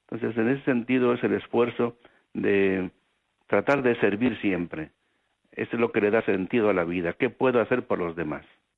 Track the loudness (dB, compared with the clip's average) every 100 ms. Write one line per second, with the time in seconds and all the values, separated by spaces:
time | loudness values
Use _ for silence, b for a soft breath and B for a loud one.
0 | -12 -6 -4 -2 -2 0 0 -2 0 2
1 | 2 0 0 -2 -2 0 0 0 -4 -6
2 | b b b -4 0 2 2 0 -4 -10
3 | _ _ _ _ -2 0 2 2 2 2
4 | 0 2 0 0 -2 -2 -4 -8 -12 _
5 | _ _ _ _ _ -10 -6 -2 0 2
6 | 2 2 2 0 0 2 2 2 0 -2
7 | -4 -2 -2 0 2 2 2 0 -2 -2
8 | -4 -4 -6 -8 -12 _ _